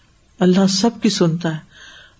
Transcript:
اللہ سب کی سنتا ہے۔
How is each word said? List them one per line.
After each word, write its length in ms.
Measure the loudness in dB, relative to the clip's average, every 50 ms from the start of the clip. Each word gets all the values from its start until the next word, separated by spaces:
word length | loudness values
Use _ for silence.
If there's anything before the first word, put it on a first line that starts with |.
| _ _ _ _ _ _ _ 0
اللہ 280 | 2 2 4 4 2 2
سب 200 | 0 0 -2 -2 -2 -2
کی 80 | -2 -2
سنتا 460 | 0 0 0 0 -2 -2 -4 -6 -6
ہے۔ 120 | -8 -10 _ -20 -20 -20 -20 -20 -20 -20 _ _